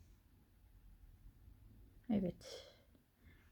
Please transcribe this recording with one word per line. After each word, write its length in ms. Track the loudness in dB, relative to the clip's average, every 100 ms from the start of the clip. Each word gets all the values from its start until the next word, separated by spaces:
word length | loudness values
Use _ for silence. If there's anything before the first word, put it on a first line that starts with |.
| -18 -20 -20 -20 -20 -20 -20 -18 -16 -16 -16 -14 -16 -14 -16 -16 -16 -16 -16 -4 6
Evet. 560 | 8 8 4 -4 -8 -10 -16 -20 -20 -20 -20 -18 -18 2